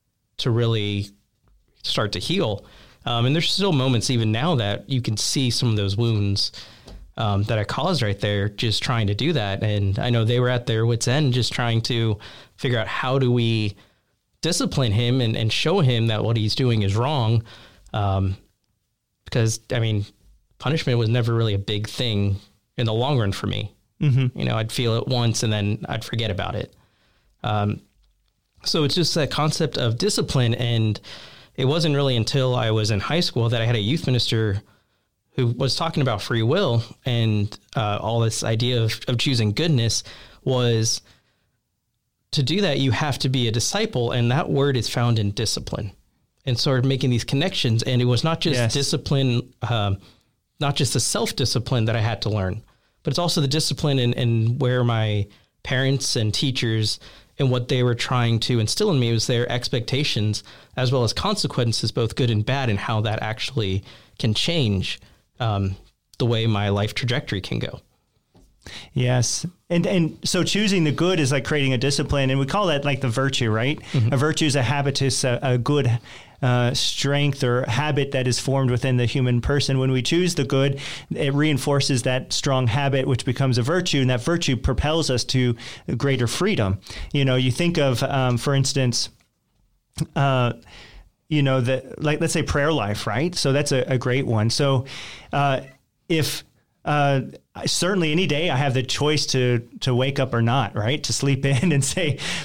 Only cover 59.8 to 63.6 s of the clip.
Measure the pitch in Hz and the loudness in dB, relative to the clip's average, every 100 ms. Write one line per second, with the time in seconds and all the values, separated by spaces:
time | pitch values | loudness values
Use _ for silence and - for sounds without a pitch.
59.8 | 117 135 156 120 107 104 - - - - | -2 -2 0 0 0 -2 -8 -20 -10 -2
60.8 | 127 131 120 - 196 214 - - 117 - | 0 2 0 0 -2 -2 -2 -2 0 0
61.8 | 117 - 113 - 123 107 110 135 127 101 | -2 -2 -2 0 0 2 0 0 0 -2
62.8 | - 110 107 104 107 110 - 135 | 0 -2 0 -2 -4 -6 -6 -2